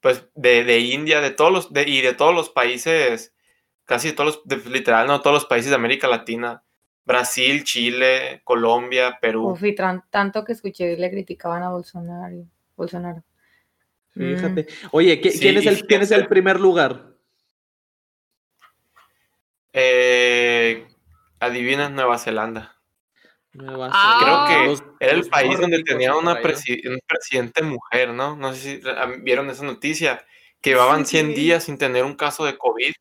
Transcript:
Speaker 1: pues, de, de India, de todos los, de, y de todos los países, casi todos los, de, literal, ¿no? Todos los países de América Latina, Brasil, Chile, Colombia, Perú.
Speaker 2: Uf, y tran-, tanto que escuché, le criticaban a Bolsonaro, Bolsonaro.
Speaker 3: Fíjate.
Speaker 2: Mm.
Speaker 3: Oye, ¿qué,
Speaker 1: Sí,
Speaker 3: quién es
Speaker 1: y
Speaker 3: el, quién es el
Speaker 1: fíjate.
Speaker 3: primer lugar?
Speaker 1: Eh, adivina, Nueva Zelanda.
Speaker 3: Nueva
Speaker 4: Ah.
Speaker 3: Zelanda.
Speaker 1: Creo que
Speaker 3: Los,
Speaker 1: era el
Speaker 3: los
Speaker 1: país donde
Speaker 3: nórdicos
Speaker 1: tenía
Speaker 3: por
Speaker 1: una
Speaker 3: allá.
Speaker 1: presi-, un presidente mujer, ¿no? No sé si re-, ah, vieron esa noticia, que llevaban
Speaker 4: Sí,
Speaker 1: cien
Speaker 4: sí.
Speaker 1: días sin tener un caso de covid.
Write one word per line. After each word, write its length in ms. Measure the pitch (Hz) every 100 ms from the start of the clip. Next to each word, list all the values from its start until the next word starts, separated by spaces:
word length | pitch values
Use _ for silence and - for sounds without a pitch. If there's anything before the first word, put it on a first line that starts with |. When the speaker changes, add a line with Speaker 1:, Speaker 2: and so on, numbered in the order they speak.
Speaker 1:
pues, 260 | 131 127 _
de, 300 | - 123 120
de 140 | 120 117
India, 400 | 120 135 151 151
de 100 | 143
todos 220 | 135 156
los, 200 | 185 -
de, 100 | 139 147
y 120 | 135
de 140 | 127
todos 200 | 127 147
los 140 | 175 151
países, 840 | - 120 123 165 165 135 113 - _ _ _ _ _
casi 280 | _ 120 160
todos 240 | 151 147 151
los, 120 | -
de, 220 | 135 117
literal, 360 | 131 131 113 123
¿no? 140 | 143
Todos 140 | 147
los 100 | 143
países 260 | 143 120 123
de 60 | 135
América 320 | 117 135 139
Latina, 560 | 117 117 117 120 120 _ _ _ _
Brasil, 580 | - 123 123 - 127 143
Chile, 760 | 143 123 120 127 131 131 131 135
Colombia, 760 | - 120 117 120 123 127 127 123
Perú. 300 | 120 110 113
Speaker 2:
Uf, 120 | 175
y 140 | 208 202
tran-, 260 | 185 185 _
tanto 320 | 208 196 214
que 100 | 214
escuché, 440 | 226 196 185 175 170
le 140 | 180
criticaban 520 | 196 185 - 175 170
a 60 | 180
Bolsonaro, 760 | 180 175 180 170 175 180 175 170 _ _ _
Bolsonaro. 460 | 170 175 175 165 _ _ _ _ _ _ _ _ _
Speaker 3:
Fíjate. 480 | - 180 180 160 180
Speaker 2:
Mm. 240 | 156 - -
Speaker 3:
Oye, 300 | 151 175 160
¿qué, 100 | 127
Speaker 1:
Sí, 80 | 104
Speaker 3:
quién 200 | - 196
es 60 |
Speaker 1:
y 40 | 208
Speaker 3:
el, 180 | 196 -
quién 160 | 202
es 80 | 202
el 60 | 214
Speaker 1:
fíjate. 140 | -
Speaker 3:
primer 240 | 196 185 190
lugar? 480 | 190 175 139 127 - _ _ _ _ _ _ _ _ _ _ _ _ _ _ _ _ _ _ _ _ _ _ _ _ _ _
Speaker 1:
Eh, 1160 | 131 131 127 127 123 123 120 120 120 117 113 113 _ _ _ _ _
adivina, 500 | 123 123 120 139 143
Nueva 280 | 139 127 120
Zelanda. 580 | 117 110 110 110 107 _ _ _ _ _ _ _ _
Speaker 3:
Nueva 380 | 139 135 131 127
Speaker 4:
Ah. 260 | 196 202 233
Speaker 3:
Zelanda. 280 | 254 277 285
Speaker 1:
Creo 120 | 156
que 80 | 131
Speaker 3:
Los, 160 | 143 - _
Speaker 1:
era 140 | 131
el 60 | 160
Speaker 3:
los 100 | 175
Speaker 1:
país 240 | 151 131 139
donde 180 | 175 165
Speaker 3:
nórdicos 140 | 160
Speaker 1:
tenía 200 | 127 127
Speaker 3:
por 100 | 151
Speaker 1:
una 100 | 170
Speaker 3:
allá. 100 | 170
Speaker 1:
presi-, 460 | 160 - 127 123 127
un 100 | 127 -
presidente 560 | 160 - 131 120 135
mujer, 480 | 156 127 - 120 123
¿no? 260 | 120 139 151
No 160 | 135
sé 80 | 131
si 200 | 135 135
re-, 140 | 123 -
ah, 120 | 123 127
vieron 280 | 120 127 139
esa 160 | 127
noticia, 600 | 143 117 143 156 160 120 - _ _ _
que 100 | -
llevaban 360 | 131 127 151 139
Speaker 4:
Sí, 60 |
Speaker 1:
cien 160 | 160 151
Speaker 4:
sí. 60 |
Speaker 1:
días 300 | 143 156 170
sin 140 | 165 139
tener 260 | 135 127
un 100 | 131
caso 300 | 143 147 143
de 140 | 156 135
covid. 340 | 127 113 135 143